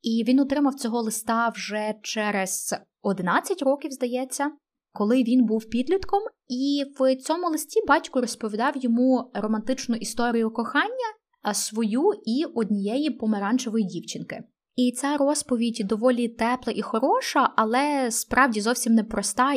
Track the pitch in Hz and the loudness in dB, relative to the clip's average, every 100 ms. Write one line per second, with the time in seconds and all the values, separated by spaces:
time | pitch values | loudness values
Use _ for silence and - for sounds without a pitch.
0 | 233 226 226 262 277 285 285 277 233 240 | 0 0 4 4 4 2 2 0 -4 -2
1 | 220 214 - 226 233 196 - 208 214 214 | -2 -4 -2 0 0 -2 -6 -4 -4 -6
2 | - 220 208 202 190 - - - _ _ | -6 -4 -2 -2 -2 -4 -6 -8 _ _
3 | 208 190 180 220 - 359 269 285 294 269 | -2 0 2 0 0 0 0 0 -4 -6
4 | 247 254 262 - 285 - _ _ _ - | -4 -4 -6 -4 -4 -4 _ _ _ -2
5 | 208 254 240 254 220 220 226 233 254 381 | 2 4 6 4 4 2 -2 -4 0 0
6 | - 403 427 _ _ 247 277 285 277 - | 0 -2 -2 _ _ -2 0 0 -4 2
7 | 262 262 262 330 349 311 - 440 453 302 | 2 2 0 -2 0 -2 0 0 4 2
8 | 330 254 240 - 220 208 262 285 254 233 | 2 -2 -2 -4 -6 -2 -2 0 0 4
9 | 254 254 - - 214 214 214 262 - 226 | 4 4 0 -6 -2 -2 -2 -4 -2 -4
10 | 226 - 240 233 220 226 226 285 392 523 | -4 -2 0 0 0 -4 -2 0 0 -4
11 | 453 427 _ _ - 202 - 214 226 233 | -6 -8 _ _ -4 -4 -4 -2 0 2
12 | 381 - - 247 330 233 202 202 196 254 | 2 0 -4 -2 -2 -2 -2 -2 -2 -2
13 | 302 - 220 208 196 254 254 220 190 165 | -2 -2 -2 -2 0 0 0 -2 -2 -4
14 | - - - - - _ _ - 247 247 | -10 -12 -10 -12 -14 _ _ 0 0 0
15 | 277 294 277 294 - 240 233 233 196 214 | -2 0 0 0 -2 -2 -2 -2 -4 0
16 | 247 240 233 233 226 247 233 214 208 220 | 2 2 -2 -2 -2 -2 -4 -6 -4 0
17 | 269 480 - 302 254 - 220 247 294 285 | 2 2 2 2 2 2 2 2 0 0
18 | 247 220 - 247 269 214 208 240 226 226 | -2 -4 -2 2 4 2 0 0 4 4
19 | 214 202 202 - 262 | 4 -4 -2 0 2